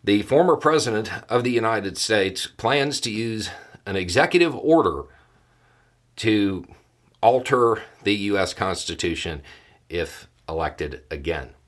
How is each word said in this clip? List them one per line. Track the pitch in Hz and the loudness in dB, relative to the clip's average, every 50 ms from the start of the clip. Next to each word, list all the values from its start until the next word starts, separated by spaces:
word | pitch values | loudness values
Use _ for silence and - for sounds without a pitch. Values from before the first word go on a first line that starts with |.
| - | 2
The | 101 101 104 104 | 2 2 2 2
former | - 131 147 180 180 156 | 2 4 4 6 4 2
president | - - 151 160 151 127 123 110 107 107 - - - - - | 4 4 2 2 2 0 0 -2 -2 -4 -4 -10 -12 -8 -2
of | 120 123 120 | -2 0 0
the | 127 | 2
United | 120 117 110 113 113 107 98 98 92 - | 0 2 2 2 0 -2 -4 -6 -6 -6
States | - - 110 104 95 95 95 - - | -2 0 2 2 2 0 -2 -6 -10
plans | - _ - - 117 135 143 139 147 135 - | -10 _ -4 -2 0 2 2 0 0 -2 -4
to | - 120 | -6 -4
use | 104 107 113 117 113 110 104 - - - - - - - _ | -4 -4 -4 -4 -4 -6 -8 -10 -12 -16 -20 -20 -20 -16 _
an | 101 95 | -6 -4
executive | 95 92 87 87 120 156 180 - 175 170 165 131 | -4 -4 0 2 2 2 4 4 4 4 4 0
order | 113 - 143 165 160 127 90 76 71 71 - - _ _ _ _ _ _ _ _ _ _ _ _ _ _ _ _ _ _ _ _ | -2 2 4 4 6 6 2 0 -2 -10 -12 -18 _ _ _ _ _ _ _ _ _ _ _ _ _ _ _ _ _ _ _ _
to | - - 113 107 104 101 98 95 87 - - - _ _ _ _ _ _ _ _ _ | -2 0 2 4 4 2 0 -2 -4 -10 -14 -20 _ _ _ _ _ _ _ _ _
alter | - 113 123 127 127 - 135 123 120 117 110 107 - - - _ | 4 4 4 4 0 0 2 2 4 2 2 0 -6 -16 -20 _
the | - 101 104 | -2 -2 0
U | 104 101 101 101 98 | 0 0 -2 0 0
S | 92 90 - | 0 -2 -4
Constitution | - 95 95 90 - - - 85 - - 87 82 - - 85 78 73 73 - - - _ _ _ _ _ | -4 -4 -4 -4 -6 -8 -10 -8 -6 -4 -4 -4 -4 -6 -8 -10 -10 -14 -18 -20 -20 _ _ _ _ _
if | _ 80 87 82 78 - - - _ _ _ _ - | _ -6 -6 -6 -6 -10 -18 -20 _ _ _ _ -8
elected | 82 80 80 76 - - 82 73 67 - _ _ | -6 -4 -4 -4 -4 -6 -8 -8 -8 -14 _ _
again. | 80 73 71 82 82 73 65 60 - _ _ | -12 -8 -6 -6 -6 -6 -8 -12 -20 _ _